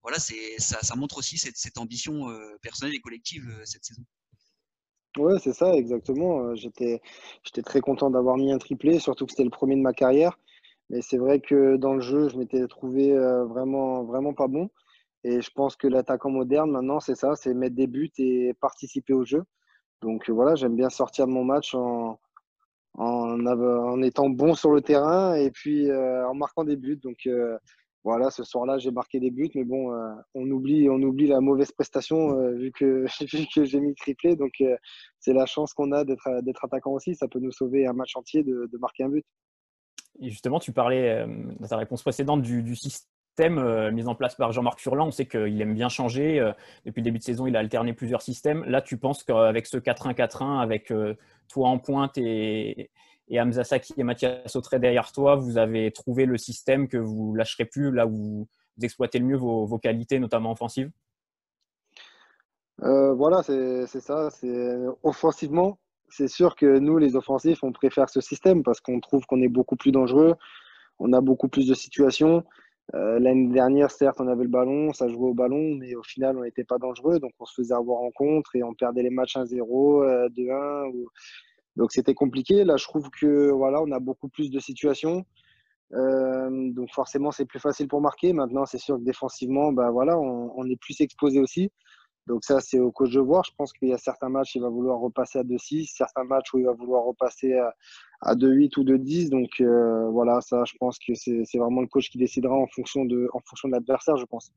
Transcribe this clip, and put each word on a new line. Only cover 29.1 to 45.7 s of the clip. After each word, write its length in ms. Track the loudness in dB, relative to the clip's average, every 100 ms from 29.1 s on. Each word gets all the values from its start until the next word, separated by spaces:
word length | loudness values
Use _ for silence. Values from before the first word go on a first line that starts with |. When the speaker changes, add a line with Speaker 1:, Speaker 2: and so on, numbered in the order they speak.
| -4
Speaker 2:
des 100 | -4
buts, 200 | -2 -4
mais 100 | -4
bon, 280 | -4 -4 -4
euh, 220 | -6 -8 -12 _
on 160 | -8 -4
oublie, 380 | -2 2 4 4
on 140 | 4
oublie 240 | 2 2 4
la 160 | 4
mauvaise 280 | 4 2 0
prestation, 600 | -2 -4 -4 -2 0 2
euh, 220 | 0 0
vu 200 | -2 -8
que, 320 | 0 2 2
<laughs> 260 | -2 -6 -6
vu 160 | -4 0
que 100 | 2
j'ai 140 | 2 2
mis 160 | 0
triplé. 420 | -4 -8 -2 0 0
Donc, 180 | -2 0
euh, 120 | 0 0 -6 -20 -20 _
c'est 160 | 2
la 100 | 2
chance 300 | 2 -2 -6
qu'on 180 | -4 -2
a 140 | 0 0
d'être, 340 | -4 -4 -4
d'être 240 | -4 -6
attaquant 280 | -6 -6 -4
aussi. 220 | -4 -4
Ça 140 | -6 -4
peut 120 | -4
nous 120 | -6
sauver 340 | -4 0 2 0
un 60 |
match 240 | -2 -6 -10
entier 260 | -2 -2
de, 280 | 0 -4 -6
de 60 | -6
marquer 260 | -8 -4
un 60 | -4
but. 160 | -4 -6 _ _ _ _ _ _ -20 _ -14
Speaker 3:
Et 80 | -14
justement, 300 | -8 -4 -4
tu 120 | -4
parlais, 380 | -2 0 2 0
euh, 160 | 0 -4 -10 -12 -14
dans 80 | -8
ta 80 | -6
réponse 240 | -6 -6
précédente 400 | -6 -4 0 0
du, 220 | 0 -4
du 120 | -4
système, 340 | -8 -10 -14 _ _ _ 0 0 2
euh, 320 | 0 0 0
mis 160 | -2 -4
en 80 |
place 200 | -4 -4
par 160 | -2 -2
Jean-Marc 280 | 0 -2 -4
Furlan. 280 | -4 -2 -2
On 20 |
sait 160 | -2 -4
qu'il 340 | -2 -2 -2
aime 140 | -2